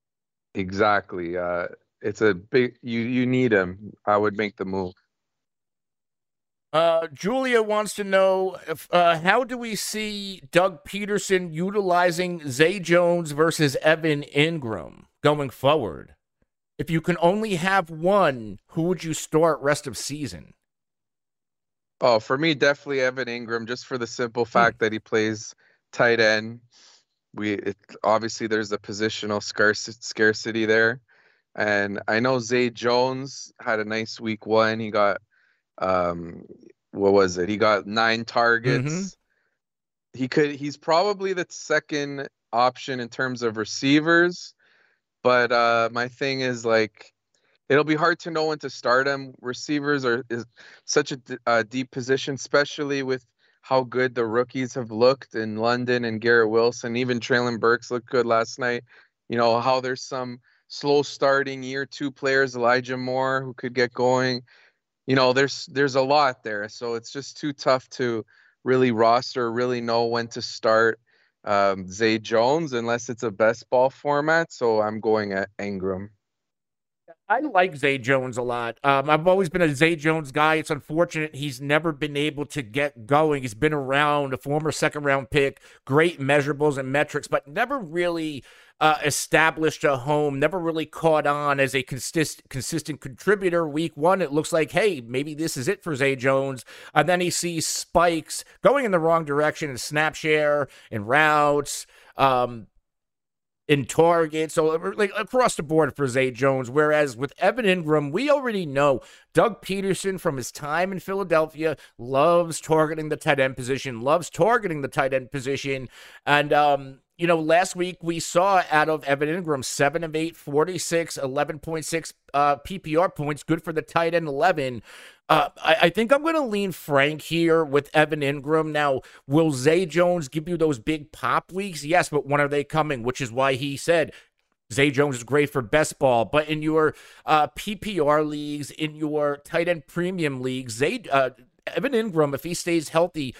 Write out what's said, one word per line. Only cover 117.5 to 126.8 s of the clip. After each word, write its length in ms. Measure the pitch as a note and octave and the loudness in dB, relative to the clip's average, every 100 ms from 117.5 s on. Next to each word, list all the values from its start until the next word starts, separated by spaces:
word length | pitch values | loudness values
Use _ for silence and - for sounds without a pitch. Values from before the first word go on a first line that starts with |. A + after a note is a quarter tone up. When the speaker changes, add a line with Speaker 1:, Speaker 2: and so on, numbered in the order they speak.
| E3 F#3+ F3+ | 2 2 -4
Speaker 2:
week 240 | F3+ - | -6 -4
we 180 | E3 E3 | -6 -4
saw 440 | - E3+ G3 F#3+ E3+ | -2 2 4 2 2
out 180 | D3+ D3+ | 2 2
of 160 | D#3 C#3 | 0 -2
Evan 240 | C#3 D3+ | 0 0
Ingram, 320 | F3+ D#3+ C#3 | -2 -4 -4
seven 420 | - - C#3+ E3 | -4 0 0 0
of 120 | E3 D#3 | -4 -4
eight, 200 | E3 - | -6 -8
forty-six, 800 | - C#3+ D#3+ F3+ - E3+ D#3+ C#3+ | -2 0 0 -2 -2 -2 -4 -6
eleven 420 | C3+ C#3 D3 D#3 | -4 -2 -4 -6
point 260 | E3 D#3+ D3 | -8 -8 -4
six, 300 | E3 - - _ | -6 -6 -16 _
uh, 220 | C#3+ D3 C#3+ | 2 2 2
P 240 | - F#3+ | -4 -12
P 180 | D#3 D3+ | -2 2
R 120 | F#3+ | 2
points, 340 | - D3 D3 | 0 -6 -6
good 200 | - E3 | -2 -2
for 80 | F3 | -2
the 120 | D#3 | -6
tight 320 | D3+ E3+ E3+ E3+ | -2 0 0 0
end, 120 | D#3+ | -2
eleven. 540 | C#3 F3 D#3 C3 A#2 - - - _ - | 2 2 2 -2 -6 -14 -20 -20 _ 2
Uh, 200 | D#3 - - | 2 2 -2
I, 120 | D3+ D#3+ | 2 4
I 60 | E3+ | 4
think 200 | G#3 A3+ | 2 2
I'm 120 | C#4 | 2
gonna 200 | D#4+ D#4+ | 2 0
lean 280 | B3+ G#3 G3 | 0 -2 -2
Frank 500 | - | -6